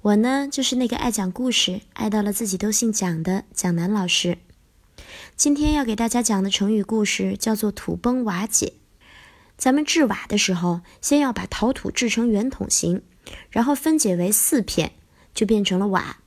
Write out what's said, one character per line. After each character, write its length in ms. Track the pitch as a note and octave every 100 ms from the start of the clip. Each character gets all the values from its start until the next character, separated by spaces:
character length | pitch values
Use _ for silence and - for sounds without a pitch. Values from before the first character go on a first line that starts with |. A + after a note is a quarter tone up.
我 140 | G#3 G#3
呢， 320 | A#3 C4+ C#4
就 100 | C#4+
是 140 | C4
那 140 | B3+ B3
个 80 | A#3+
爱 120 | B3+
讲 220 | A3 F#3
故 220 | F#3 B3+
事、 300 | A3+ G3+ F#3 -
爱 180 | - A3
到 100 | G#3+
了 120 | G#3
自 160 | G3+ A3+
己 100 | F#3
都 140 | G#3
姓 200 | G#3+ A#3
蒋 300 | G#3 F#3 E3
的 220 | D#3+ F#3 -
蒋 220 | - F3+ E3+
楠 160 | F3
老 160 | G#3+ F3+
师。 300 | - F3+ F3 - - _ _ _ - - - - -
今 180 | D4
天 180 | C#4+ D4+
要 120 | A#3
给 100 | B3
大 140 | G#3+ A#3
家 120 | A#3+
讲 220 | A#3+ G3+
的 80 | G3
成 240 | - G3+
语 80 | A3
故 220 | G3+ A3
事 320 | G#3 - F#3+ G3+
叫 180 | -
做 160 | G#3+ G#3+
“土 240 | G3+ -
崩 300 | E3+ A#3+ B3+
瓦 200 | A#3 F3+
解”。 280 | G#3+ - - - _ _ - - - - _ _
咱 160 | C4
们 120 | C#4
制 220 | D4 E4 C4+
瓦 200 | - -
的 100 | G#3
时 160 | -
候， 280 | F3+ F3 F3 - -
先 200 | - C#4+
要 120 | C#4
把 140 | G#3+ F#3
陶 260 | - A3
土 200 | C4+ -
制 160 | - A#3+
成 200 | A3+ A#3
圆 220 | G#3+ A#3+
筒 180 | - G3
形， 340 | - E3 F3+ - _ - - -
然 140 | -
后 80 | A#3
分 240 | C#4+ D#4+ D#4
解 200 | A3+ F3
为 160 | F3
四 280 | G#3 - C#4+
片， 340 | F#3 - D#3+ - _ _ _
就 140 | - G#3
变 160 | G#3+
成 160 | G3 F#3
了 80 | G3+
瓦。 300 | F#3+ - -